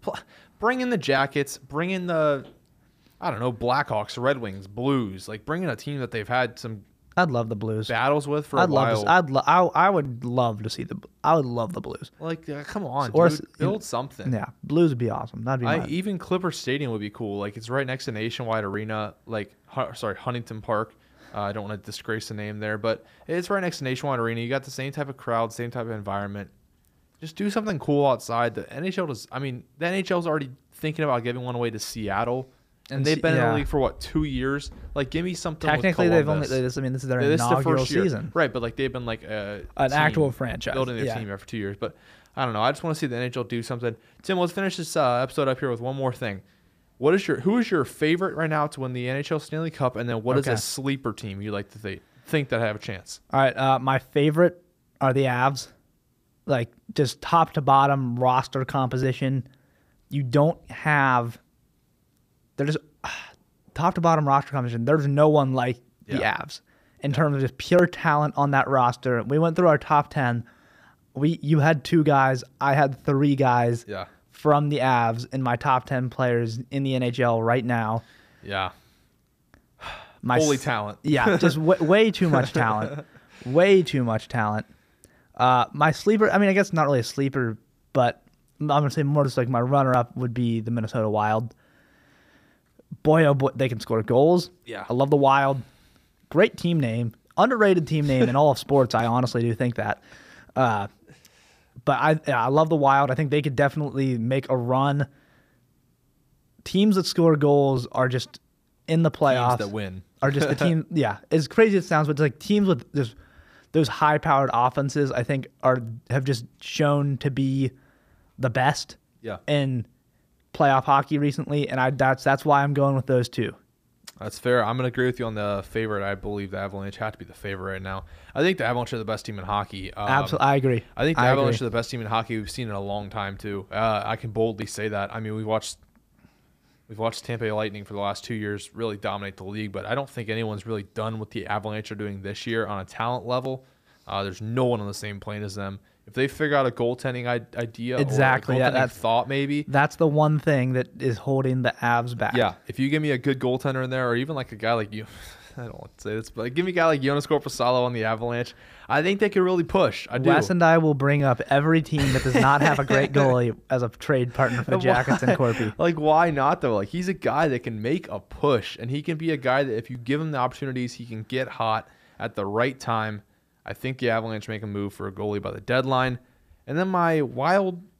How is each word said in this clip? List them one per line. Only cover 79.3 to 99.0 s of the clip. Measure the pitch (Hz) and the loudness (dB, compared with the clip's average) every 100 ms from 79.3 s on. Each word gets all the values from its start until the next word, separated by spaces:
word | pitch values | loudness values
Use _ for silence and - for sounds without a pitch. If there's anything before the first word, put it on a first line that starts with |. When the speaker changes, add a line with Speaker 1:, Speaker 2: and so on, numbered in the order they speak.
| _ _ _ _ _ - - - _ | _ _ _ _ _ -16 -16 -18 _
Speaker 2:
My | 113 123 | 0 2
Speaker 1:
Holy | 156 135 | 4 2
Speaker 2:
s-, | |
Speaker 1:
talent. | 147 120 104 - | 0 -4 -4 -8
Speaker 2:
Yeah, | 147 147 123 185 | 0 2 4 4
Speaker 1:
<laughs> | |
Speaker 2:
just | 170 139 | 2 2
w-, | 160 185 | 2 2
way | 160 196 220 | 4 4 4
too | - 180 | 2 2
much | 139 131 | 2 2
talent. | - 117 107 110 143 - - _ - 123 | 0 0 0 -4 -8 -14 -20 _ -16 0
Way | 135 185 196 | 4 8 6
too | 165 143 | 6 0
much | 120 110 - | 0 0 -2
talent. | 123 107 107 - _ _ _ _ _ _ | -2 0 -2 -6 _ _ _ _ _ _
Uh, | - 127 127 117 | 0 4 4 2
my | 147 151 | 2 2
sleeper, | - - 214 214 | 2 2 4 4
I | 190 | 4
mean, | 202 | 4
I | |
guess | 190 190 | 4 2
not | 160 | 2
really | 147 139 | 2 2
a | |
sleeper, | 117 - 139 135 120 110 _ _ _ | 0 -2 -2 0 -2 -4 _ _ _
but | - 120 - _ _ _ _ | 2 2 2 _ _ _ _
I'm | 151 | 0
gonna | 143 147 | 2 2
say | - | 0
more | 143 147 | 2 4
just, | 139 131 | 2 2
like, | 120 | 0
my | 123 | 0
runner-up | 123 139 131 127 120 - | 2 4 4 4 2 -2
would | 123 | -4
be | 117 120 113 | 0 0 0
the | 110 | -2
Minnesota | 117 110 123 110 | -4 -2 -2 0
Wild. | 107 107 110 117 - _ _ _ _ _ _ _ _ _ _ _ _ _ - | 0 2 0 -2 -12 _ _ _ _ _ _ _ _ _ _ _ _ _ -4
Boy, | - 156 | 4 6
oh | 156 | 6
boy, | 143 135 | 6 2
they | 117 131 | 0 -2
can | 113 | -2
score | - 113 | -2 -2
goals. | 110 123 147 180 175 _ - | 2 4 6 4 2 _ -14
Speaker 1:
Yeah. | 104 98 | -12 -6
Speaker 2:
I | |
love | 123 139 | -2 2
the | 147 | 4
Wild. | 139 139 139 135 - _ _ _ _ _ _ | 6 4 4 0 -6 _ _ _ _ _ _
Great | 151 220 - | 2 2 2
team | 175 170 | -2 0
name. | 131 113 117 - _ - | 0 0 -4 -6 _ 2
Underrated | 214 247 208 180 147 | 2 4 4 4 2
team | 156 147 | 0 2
name | 131 127 | 2 4
in | 131 | 4
all | 151 | 4
of | 131 | 4
sports, | - 139 127 | 2 4 4
I | 120 | 2